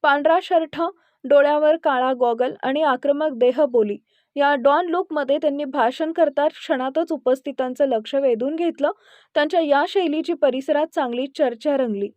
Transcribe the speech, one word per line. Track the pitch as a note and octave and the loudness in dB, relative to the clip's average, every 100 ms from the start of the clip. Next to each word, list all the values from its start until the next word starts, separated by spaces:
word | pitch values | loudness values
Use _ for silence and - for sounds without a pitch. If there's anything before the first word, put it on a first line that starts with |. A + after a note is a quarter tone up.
पांढरा | D4+ C#4+ D4 E4 | 2 2 2 2
शर्ट, | F#4 F4 D#4+ C#4+ E4+ G4 _ _ B3+ | 2 0 0 -4 -6 -6 _ _ 2
डोळ्यावर | C#4+ C#4+ D4+ D4+ D#4+ | 4 4 4 2 2
काळा | D#4+ C4 B3+ B3+ | 2 0 0 0
गॉगल | A#3+ A#3 B3+ - | 0 0 -2 -2
आणि | C4 C#4 | -4 0
आक्रमक | D#4 C4 C#4+ C#4+ D#4 A3+ | 0 0 0 0 -2 2
देहबोली | B3 B3+ D4 A#3+ G#3+ G3+ _ _ _ - | 0 2 2 2 0 -2 _ _ _ -2
या | C#4+ C#4+ | 0 2
डॉन | B3 D4 F4+ | 2 2 0
लुकमध्ये | F4 F4+ D4+ C4+ D4 | -4 -4 -4 -2 0
त्यांनी | D4+ C#4+ D4 | 0 -4 -6
भाषण | C#4+ A#3 C4 D#4 | 0 -2 0 -6
करता | E4 D#4 C#4 D4 | 0 0 2 -2
क्षणातच | - - C#4 C4 C4+ E4+ | -4 -6 -4 -2 -2 -4
उपस्थितांचं | D4+ B3 C4 D4 C4 B3+ B3+ C#4 | -2 -2 -2 -4 -6 -6 -2 0
लक्ष | A3+ A3 C#4 | 0 -2 -2
वेधून | C#4 A3+ B3+ D#4+ | 0 0 -2 -2
घेतलं. | E4+ - C#4+ G4+ _ _ _ - | -4 -2 -4 -4 _ _ _ -2
त्यांच्या | D4+ F4 | 0 0
या | D#4 C#4 F4+ | 2 2 2
शैलीची | G4 F4 D4+ E4 E4 | 0 0 -2 -4 0
परिसरात | C#4+ B3+ C4+ D4 D#4 - | 0 0 -2 0 0 -2
चांगली | C4 A#3+ C4+ C#4 | -4 -4 -6 -2
चर्चा | C#4 A3+ D4+ C#4 | -2 0 -2 -2
रंगली. | B3 G3+ G3+ | -2 -2 -6